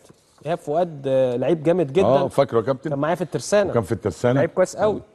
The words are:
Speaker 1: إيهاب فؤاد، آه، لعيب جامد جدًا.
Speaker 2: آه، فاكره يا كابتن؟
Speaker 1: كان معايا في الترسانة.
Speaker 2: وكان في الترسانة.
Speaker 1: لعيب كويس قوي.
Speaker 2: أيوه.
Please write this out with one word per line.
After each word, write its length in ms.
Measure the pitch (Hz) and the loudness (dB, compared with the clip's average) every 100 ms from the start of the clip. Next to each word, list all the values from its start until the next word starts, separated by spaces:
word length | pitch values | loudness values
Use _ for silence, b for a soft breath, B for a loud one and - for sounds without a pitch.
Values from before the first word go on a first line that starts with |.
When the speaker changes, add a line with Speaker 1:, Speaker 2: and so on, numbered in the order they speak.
| _ - _ _ 143 | _ -20 _ _ -8
Speaker 1:
إيهاب 120 | 170 | -6
فؤاد، 460 | - 147 180 147 135 | -2 -2 -2 -4 -2
آه، 280 | 131 131 123 | 2 2 0
لعيب 280 | 131 170 | 0 0
جامد 300 | 151 180 147 | 2 0 0
جدًا. 140 | 139 117 | 2 4
Speaker 2:
آه، 200 | 135 139 | 4 2
فاكره 300 | - 139 117 | 0 2 2
يا 60 | |
كابتن؟ 260 | 113 135 160 | 0 -4 -4
Speaker 1:
كان 100 | 143 | -4
معايا 160 | 151 175 | -2 -2
في 60 | |
الترسانة. 480 | 180 143 - 208 196 | -4 -6 0 0 2
Speaker 2:
وكان 140 | 120 | 0
في 80 | 110 | -2
الترسانة. 420 | 104 101 87 123 | -4 -4 -2 0
Speaker 1:
لعيب 160 | 131 165 | 2 0
كويس 260 | - 185 - | 0 0 0
قوي. 160 | 208 | -2
Speaker 2:
أيوه. 80 | 185 - | -2 -10